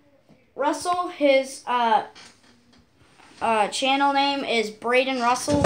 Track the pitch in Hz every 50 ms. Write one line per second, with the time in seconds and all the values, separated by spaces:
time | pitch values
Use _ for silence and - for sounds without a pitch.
0 | _ _ _ _ _ _ - _ _ _ _ - 269 294 311 294 - 359 359 359
1 | 359 359 - - 294 277 269 269 262 262 - - - - 247 247 233 226 214 196
2 | - - - - - - - _ _ _ _ _ _ _ _ - _ _ _ _
3 | _ _ _ - - - - - - 339 339 - - - - - 269 262 269 277
4 | 277 277 277 269 277 285 277 277 - - 226 226 208 208 - - - 233 247 254
5 | 269 262 269 247 233 240 254 254 - 294 294 285 277